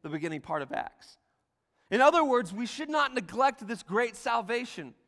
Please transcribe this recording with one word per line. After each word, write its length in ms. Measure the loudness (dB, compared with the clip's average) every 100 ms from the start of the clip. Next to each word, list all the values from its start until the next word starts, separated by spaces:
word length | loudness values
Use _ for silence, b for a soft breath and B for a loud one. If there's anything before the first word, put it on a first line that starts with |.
the 60 | -6
beginning 320 | -6 -4 -8
part 200 | -4 -6
of 100 | -4
Acts. 460 | -6 -6 _ -20 -20 _ _ _ _ _ _ _
In 120 | 6
other 220 | 6 6
words, 300 | 4 2 0
we 140 | -6 -8
should 220 | -8 -2
not 260 | 0 0 0
neglect 520 | -6 2 2 2 -8
this 140 | -10
great 340 | -2 0 0 -2
salvation. 800 | -2 -2 -2 -4 -4 -10 -14 -16